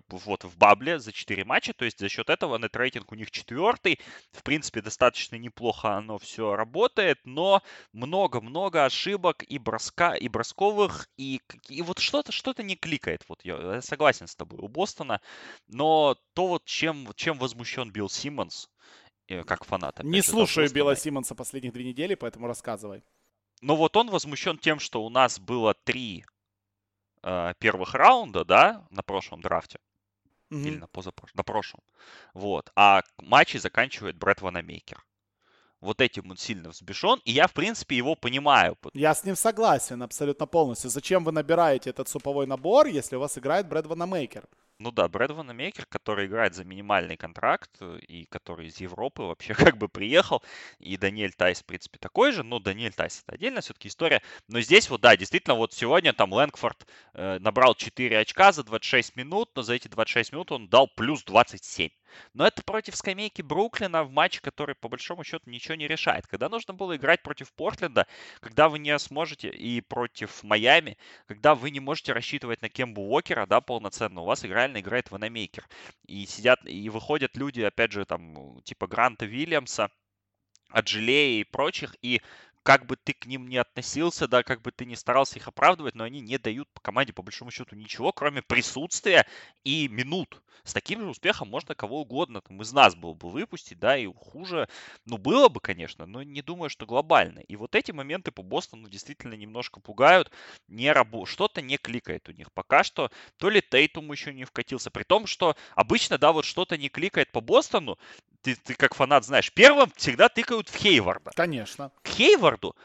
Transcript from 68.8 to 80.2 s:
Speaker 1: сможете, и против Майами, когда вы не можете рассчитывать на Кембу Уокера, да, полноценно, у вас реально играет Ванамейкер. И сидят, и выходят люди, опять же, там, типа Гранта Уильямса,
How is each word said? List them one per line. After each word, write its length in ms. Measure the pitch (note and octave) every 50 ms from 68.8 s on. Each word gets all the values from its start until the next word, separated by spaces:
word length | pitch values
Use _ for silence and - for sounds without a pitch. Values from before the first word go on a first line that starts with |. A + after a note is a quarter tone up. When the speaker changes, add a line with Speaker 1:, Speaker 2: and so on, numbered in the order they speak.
| D3 D3 D3 C#3+
Speaker 1:
сможете, 480 | - - C3+ D3+ D#3+ D3+ D3 - -
и 320 | - - - - A#2+ A#2+ A#2
против 640 | - - - A#2+ A#2+ - - - A2 G2+ - - -
Майами, 540 | G#2 G#2+ G#2+ A2 B2+ D3+ E3+ D#3 A#2+ G#2 _ - - - - _
когда 280 | - G#2+ G#2+ A2+ D3 D3+
вы 160 | A#2+ B2+ D3+
не 80 | C#3+ C#3
можете 320 | C3+ C#3 - - - C#3
рассчитывать 500 | - A#2 - - D3 C#3 B2+ A#2+ A#2 -
на 60 | A2+ G#2+
Кембу 320 | - - B2+ A#2+ G#2 G#2 G2
Уокера, 420 | G2+ B2+ D#3+ - - - A#2 G2+
да, 160 | F#2+ G#2 B2
полноценно, 600 | - - B2 A2 G#2 F#2+ - - A2+ G2+ F2+ F2
у 40 | E2+
вас 180 | G2 B2+ - -
реально 380 | F#2 F#2+ G#2+ B2+ C#3+ B2+ G#2
играет 280 | F#2 G2 A#2 B2 - -
Ванамейкер. 560 | G2 G#2 G#2+ A2+ A#2 A2+ G2 - - - - - - - - - - _ _
И 200 | - - G2+ G2
сидят, 340 | - - G#2+ G#2 B2 B2+ - -
и 240 | - D2+ G2 G#2 A2
выходят 480 | G#2+ A2 - - D3+ D3+ C3+ - -
люди, 240 | B2 C#3 C#3+ B2 A#2+
опять 320 | G#2+ G2+ - - A2+ G#2+ G2+
же, 100 | G2+ G2
там, 560 | - E2+ F2 E2+ D#2+ D#2 C#2+ C#2 C2+ A#1+ B1+ -
типа 240 | - - - G2
Гранта 360 | F2+ G#2+ A2+ A#2+ B2+ A#2+ - A#2
Уильямса, 640 | G#2 A2+ C3+ D#3+ E3+ D#3+ C#3+ B2 - - A#2 G#2 G2 _ _ _ _ _ _